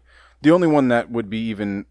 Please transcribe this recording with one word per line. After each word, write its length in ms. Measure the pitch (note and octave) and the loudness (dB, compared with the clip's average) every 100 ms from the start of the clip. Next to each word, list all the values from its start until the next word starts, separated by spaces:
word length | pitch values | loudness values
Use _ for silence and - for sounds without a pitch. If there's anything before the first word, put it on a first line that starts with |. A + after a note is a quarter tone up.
| _ - - _ | _ -20 -20 _
the 100 | D3 | 2
only 160 | F3 E3 | 4 4
one 200 | D3+ B2+ | 2 2
that 220 | A#2+ G#2+ | 0 -2
would 180 | A#2 G2+ | -6 -6
be 80 | A2 A2+ | -6 -6
even, 360 | G#2 G2+ G2+ - | -6 -6 -6 -10